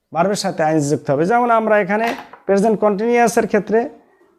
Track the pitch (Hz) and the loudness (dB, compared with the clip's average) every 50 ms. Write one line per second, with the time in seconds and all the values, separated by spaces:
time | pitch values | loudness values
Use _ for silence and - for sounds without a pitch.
0 | _ _ 143 156 175 196 208 196 - 190 156 - 160 156 160 156 143 139 151 - | _ _ -2 -2 -2 0 -2 -4 -4 -4 -4 -2 -2 0 0 0 0 0 -2 -2
1 | - - 139 139 165 185 233 240 247 240 233 226 220 214 214 208 202 175 202 214 | -2 -2 -2 0 0 0 0 0 2 2 2 0 2 2 2 2 0 0 -2 -2
2 | 226 233 269 - - - - - _ - 196 196 190 226 214 190 214 214 208 185 | -2 -4 -6 -8 -12 -18 -20 -8 _ 0 0 2 2 2 0 2 0 0 0 0
3 | 220 240 240 240 240 220 - - - - - 208 202 - 202 226 240 294 - - | 0 0 2 2 2 2 2 0 0 0 0 -2 0 0 0 0 0 -2 -8 -16
4 | _ _ _ _ _ _ _ | _ _ _ _ _ _ _